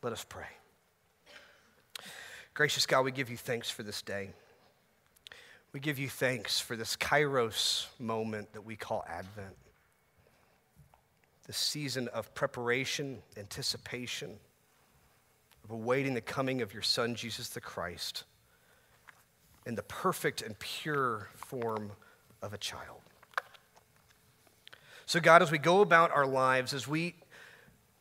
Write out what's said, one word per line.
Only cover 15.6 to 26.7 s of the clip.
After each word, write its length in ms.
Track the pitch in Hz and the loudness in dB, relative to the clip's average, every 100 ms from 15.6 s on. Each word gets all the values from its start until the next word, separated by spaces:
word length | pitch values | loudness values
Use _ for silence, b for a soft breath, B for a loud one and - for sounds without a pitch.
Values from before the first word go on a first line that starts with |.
of 60 | 104 | -10
awaiting 460 | 113 113 127 139 123 | -6 2 2 2 -2
the 60 | |
coming 420 | - - 135 131 | -4 -2 0 0
of 100 | 110 | -2
your 80 | 113 | -2
Son, 320 | - - 117 | 0 2 2
Jesus 360 | 120 117 107 117 | 0 -6 -8 -8
the 120 | - | -10
Christ, 640 | - - 87 82 - - - _ b b b b b b b b b _ _ - - | -10 -6 -6 -6 -8 -10 -14 _ b b b b b b b b b _ _ -18 -8
in 80 | 113 | -8
the 80 | |
perfect 580 | - - 185 165 156 - | -8 -2 0 2 -2 -2
and 160 | 113 104 | -10 -10
pure 720 | - - 165 147 131 110 101 - | -10 -8 -2 0 0 0 -6 -14
form 560 | - 131 117 110 104 101 b b b _ | -10 -4 -2 -2 -6 -12 b b b _
of 140 | 107 104 | -10 -8
a 20 | |
child. 440 | - - - - - _ - - - - _ - _ _ _ _ _ _ _ _ - B B B B | -8 -8 -14 -16 -20 _ -10 -10 -10 -20 _ -20 _ _ _ _ _ _ _ _ -20 B B B B
So 100 | 170 | 4
God, 220 | 165 170 | 10 10
as 100 | 180 | 10
we 60 | 160 | 4
go 240 | 151 180 | 6 6
about 300 | 202 165 165 | 10 8 8
our 160 | 143 139 | 6 4
lives, 440 | 131 131 131 123 | 4 6 4 2